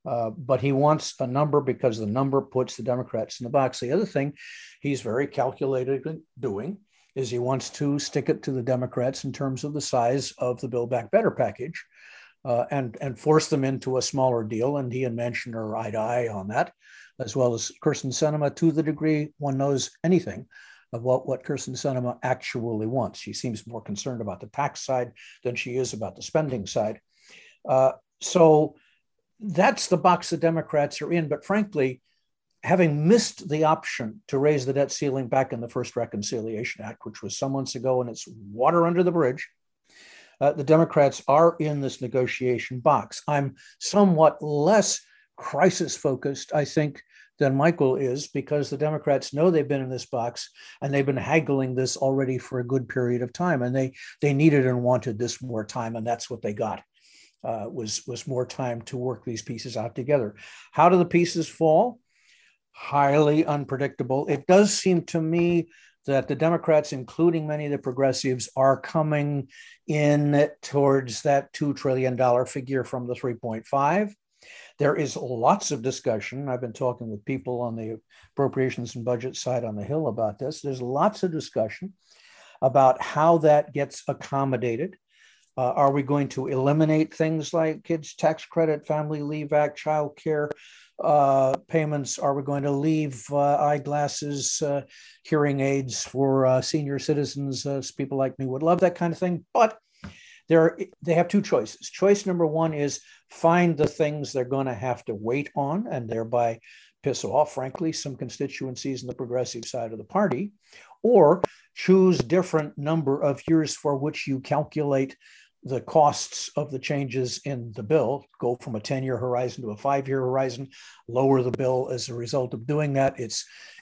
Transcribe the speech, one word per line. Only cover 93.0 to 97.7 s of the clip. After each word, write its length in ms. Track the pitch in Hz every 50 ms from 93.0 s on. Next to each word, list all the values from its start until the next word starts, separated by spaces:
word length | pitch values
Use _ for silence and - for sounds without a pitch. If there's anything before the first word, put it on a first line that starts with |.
| 151 143 127 110 - -
uh, 240 | 143 143 143 143 143
eyeglasses, 1040 | 143 151 147 147 147 131 143 147 147 147 143 - - 151 147 143 139 123 - - -
uh, 200 | 160 143 143 139 139 - - - - - - _ _
hearing 340 | - 160 151 147 147 139 139
aids 460 | 135 135 139 139 131 123 107 - -
for, 420 | - - 127 139 135 135 135 131
uh, 140 | 127 127 131
senior 400 | 127 - - 156 147 139 139 131
citizens, 640 | - - 151 147 143 131 - 139 139 139 131 123 -
uh, 160 | 143